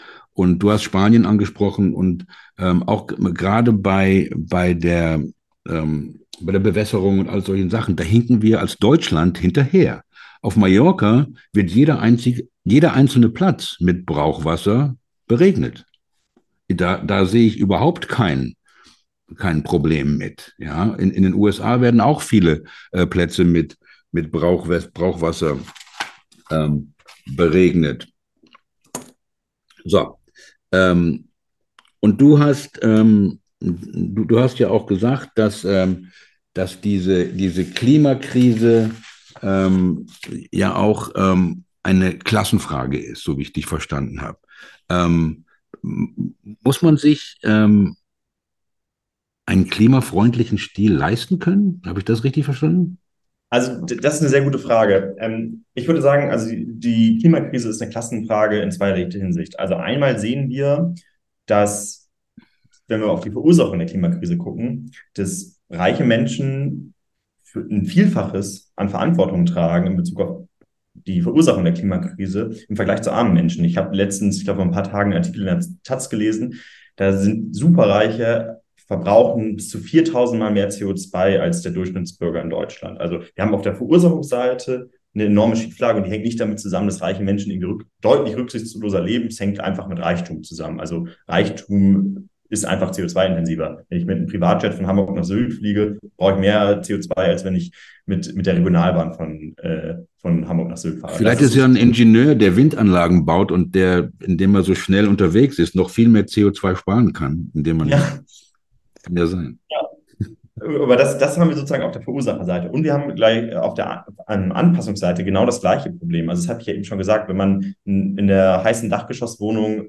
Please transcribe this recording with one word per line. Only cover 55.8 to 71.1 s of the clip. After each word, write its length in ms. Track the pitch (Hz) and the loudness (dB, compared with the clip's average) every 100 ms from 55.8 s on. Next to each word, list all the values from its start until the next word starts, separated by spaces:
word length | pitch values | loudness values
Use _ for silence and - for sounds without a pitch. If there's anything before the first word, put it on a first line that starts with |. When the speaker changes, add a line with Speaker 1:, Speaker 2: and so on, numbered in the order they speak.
| 120 | -2
Speaker 2:
würde 140 | 165 | 0
sagen, 300 | 135 143 - | 2 2 0
also 180 | 113 - | -4 -4
die, 160 | - - | -8 -10
die 500 | 113 120 113 113 113 | -6 -2 2 4 4
Klimakrise 500 | 170 151 - 127 113 | 4 4 0 -6 -6
ist 120 | 107 | -6
eine 80 | 117 | -8
Klassenfrage 720 | 117 113 117 - 107 107 104 | -8 -8 -8 -2 0 0 0
in 120 | 92 | -4
zweierlei 380 | 87 98 90 87 | -2 -2 -2 -4
Hinsicht. 480 | 98 95 85 80 - | -6 -4 -4 -6 -8
Also 180 | 92 90 | -4 -4
einmal 440 | - 131 139 113 | -4 0 0 0
sehen 300 | 104 139 135 | -4 -4 -4
wir, 440 | 127 139 147 175 175 _ _ _ _ - | -4 -2 -2 -2 -6 _ _ _ _ -2
dass, 640 | 104 101 - - - _ _ _ - _ _ _ _ - | 2 2 -2 -10 -16 _ _ _ -20 _ _ _ _ -6
wenn 100 | 110 | -4
wir 100 | 107 | -2
auf 120 | 87 | -2
die 100 | 98 | -4
Verursachung 460 | 110 147 170 113 87 | 0 4 6 4 -2
der 80 | 85 | -4
Klimakrise 480 | 95 85 85 85 87 | -2 -2 -2 -4 -4
gucken, 560 | 87 - 117 - - - - | -6 -8 -8 -8 -12 -20 -16
dass 480 | - 95 87 - _ _ | -8 -6 -8 -12 _ _
reiche 340 | 85 92 120 | -4 -2 0
Menschen 920 | 127 113 117 - 135 135 143 - - _ _ _ _ _ | 0 0 0 -4 -4 -4 -6 -8 -14 _ _ _ _ _
für 200 | _ 110 | _ -12
ein 240 | - 107 - | -6 -4 0
Vielfaches 880 | 170 208 - 90 95 101 - _ - | 2 4 2 -4 -6 -8 -12 _ -6
an 140 | 101 | -4
Verantwortung 560 | - 160 170 - 87 87 | -2 0 0 0 0 0
tragen 420 | - 82 87 92 | 0 0 0 0
in 80 | 92 | -2
Bezug 240 | 87 - | -4 -4
auf 280 | 90 - - _ _ _ _ | -6 -8 -16 _ _ _ _
die 280 | - - | -18 -6